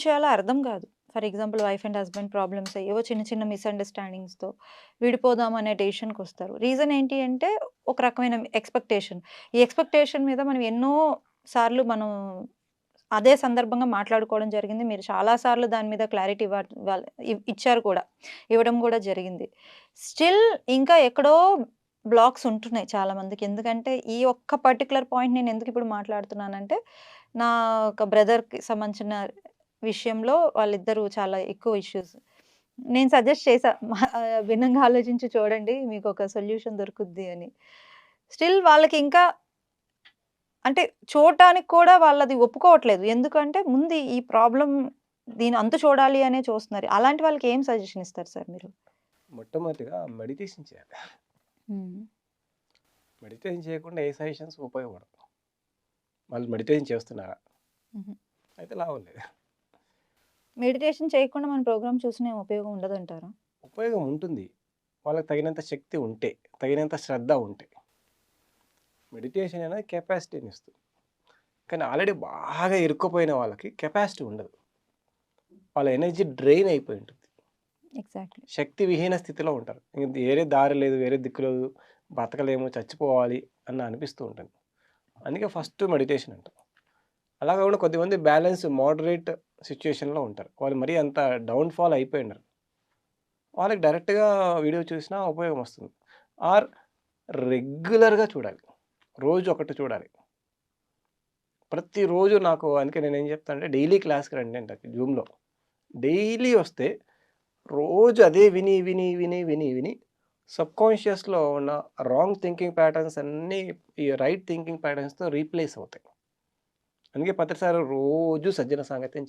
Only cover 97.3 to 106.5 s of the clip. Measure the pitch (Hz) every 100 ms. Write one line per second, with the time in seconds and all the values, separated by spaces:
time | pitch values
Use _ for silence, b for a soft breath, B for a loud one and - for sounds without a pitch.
97.3 | 131 127 127 131 147 165 226 220 208 214
98.3 | 151 107 95 _ _ _ _ _ - 131
99.3 | 175 185 165 151 143 135 107 85 _ _
100.3 | _ _ _ _ _ _ _ _ _ _
101.3 | _ _ _ _ 156 175 202 196 175 196
102.3 | 208 185 160 156 143 139 165 147 143 147
103.3 | 151 - 143 170 135 151 196 170 143 143
104.3 | 135 117 120 110 - 117 117 127 135 -
105.3 | _ _ _ _ _ _ 131 131 170 214
106.3 | 226 247